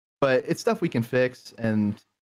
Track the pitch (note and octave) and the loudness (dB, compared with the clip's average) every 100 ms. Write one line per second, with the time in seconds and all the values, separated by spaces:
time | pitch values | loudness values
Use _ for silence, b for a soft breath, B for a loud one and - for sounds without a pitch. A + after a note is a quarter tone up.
0 | _ - C#3 B2+ - E3 - A3 E3+ B2+ | _ -2 2 2 0 -2 -2 -2 -2 -2
1 | A#2+ B2+ B2+ B2 - - A2+ G#2+ G#2 G#2 | 0 0 0 -2 -20 -6 -2 2 0 -2
2 | _ _ | _ _